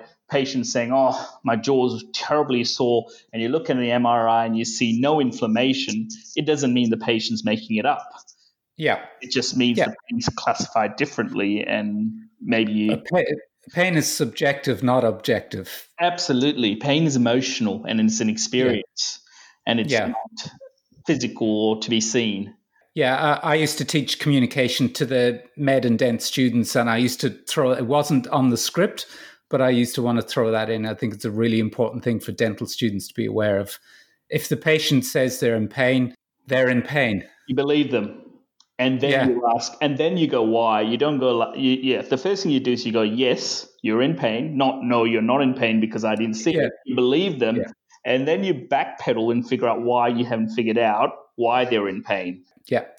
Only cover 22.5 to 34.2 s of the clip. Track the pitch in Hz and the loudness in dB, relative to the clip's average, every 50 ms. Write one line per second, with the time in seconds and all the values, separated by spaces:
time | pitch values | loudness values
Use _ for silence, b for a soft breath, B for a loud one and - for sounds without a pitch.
22.5 | - _ _ _ _ _ _ _ - 156 139 127 135 139 156 147 147 - - 160 | -12 _ _ _ _ _ _ _ -2 0 0 2 2 2 2 2 2 2 0 0
23.5 | 151 160 156 147 - - 135 - - 147 127 - - - - 151 143 135 123 117 | 2 2 2 0 -2 -4 -4 -2 -2 -2 -2 -2 -4 -2 0 2 4 4 2 2
24.5 | - 143 127 120 - - 131 113 - - 147 120 131 123 123 123 117 - - - | 2 0 0 0 0 0 0 0 0 -2 -2 0 2 2 2 2 0 -2 -8 -14
25.5 | - 147 143 135 135 131 123 120 113 110 135 120 117 113 - - - 139 131 123 | -8 -2 0 2 2 4 4 2 2 4 2 2 0 0 -4 -2 0 2 2 2
26.5 | 110 120 110 - - 127 117 117 113 120 123 123 - - 147 127 - - - - | 2 2 0 2 2 0 2 2 2 2 2 0 0 -2 -4 -4 -4 -6 -10 -4
27.5 | - 160 135 127 127 123 127 113 139 147 143 - 151 127 123 - 156 139 131 123 | 0 0 2 2 2 0 0 0 2 2 2 2 2 2 2 2 0 2 4 4
28.5 | 120 113 - - - 170 190 - - - - B B B B B B B B B | 2 2 0 -2 0 0 0 0 -2 -6 -14 B B B B B B B B B
29.5 | 151 127 131 127 127 120 120 120 - 135 117 120 120 117 113 - - 139 113 110 | 0 2 2 4 4 2 2 0 0 -2 0 0 0 0 -2 -2 -2 0 0 2
30.5 | 110 110 110 110 113 110 107 110 104 - 135 110 98 101 - 110 104 110 117 117 | 0 0 0 -2 -2 -4 -4 -4 -4 -4 -4 -6 -6 -6 -6 -4 -2 0 0 2
31.5 | 110 113 110 107 - - 117 107 117 120 - 123 113 110 - - 98 - 117 110 | 2 2 0 0 0 -2 -2 -2 -2 -4 -2 -2 -2 -2 -4 -6 -2 0 0 0
32.5 | 101 - 117 - - - 123 110 101 95 - - - - 110 107 104 107 104 104 | -2 -4 -8 -8 -4 -2 -2 -2 -2 -4 -8 -8 -6 -6 -4 -2 -2 0 0 2
33.5 | 98 98 101 - - - b b b b b b b b | 0 0 -2 -4 -10 -18 b b b b b b b b